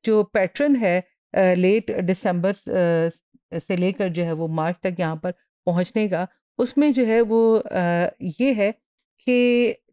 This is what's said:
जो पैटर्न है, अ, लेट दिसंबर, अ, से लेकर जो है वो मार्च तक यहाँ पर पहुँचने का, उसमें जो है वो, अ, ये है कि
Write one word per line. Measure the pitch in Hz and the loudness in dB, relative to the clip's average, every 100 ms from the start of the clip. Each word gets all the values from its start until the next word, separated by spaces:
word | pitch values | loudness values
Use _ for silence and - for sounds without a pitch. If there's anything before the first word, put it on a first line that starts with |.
| - | 0
जो | 214 | 0
पैटर्न | 208 214 185 - 294 269 | 2 0 -2 0 0 2
है, | 208 180 180 _ _ | 2 0 -4 _ _
अ, | - 185 | 0 2
लेट | 180 185 214 - | 4 2 2 0
दिसंबर, | 196 180 185 202 180 185 | -4 -2 -2 -2 -2 -2
अ, | 202 - 185 175 165 165 - _ _ _ 165 | -4 -4 -2 0 0 -2 -6 _ _ _ -12
से | - 180 | -6 -2
लेकर | 180 190 190 | -2 -2 -4
जो | 165 | -4
है | 170 | -4
वो | 160 165 | -4 -4
मार्च | 160 160 175 | -4 -4 -4
तक | 190 175 | -6 -4
यहाँ | 165 160 | -6 -6
पर | 180 - _ _ - | -8 -10 _ _ -2
पहुँचने | 175 180 220 214 | -2 -2 -2 -2
का, | 170 180 _ _ - | -2 -4 _ _ -4
उसमें | 247 277 302 | -2 2 2
जो | 254 226 | 2 2
है | 226 | 2
वो, | 226 226 226 220 | 2 2 4 2
अ, | - - 175 170 180 - | 0 -4 0 0 -2 -4
ये | 180 - 262 | -10 -2 0
है | 220 202 - _ _ _ _ | 2 0 -2 _ _ _ _
कि | - 247 247 240 240 - _ | 0 2 4 2 0 -2 _